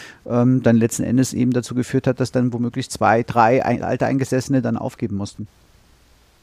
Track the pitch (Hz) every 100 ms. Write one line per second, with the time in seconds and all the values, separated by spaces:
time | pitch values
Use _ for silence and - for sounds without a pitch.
0 | - - - 120 127 127 117 113 113 -
1 | - 127 127 104 123 123 117 123 120 131
2 | 131 123 127 127 123 117 120 135 - -
3 | 104 117 117 120 113 131 - 120 - 127
4 | 117 135 127 131 - 135 117 113 110 -
5 | 110 101 101 - 107 _ _ _ _ _
6 | _ _ _ _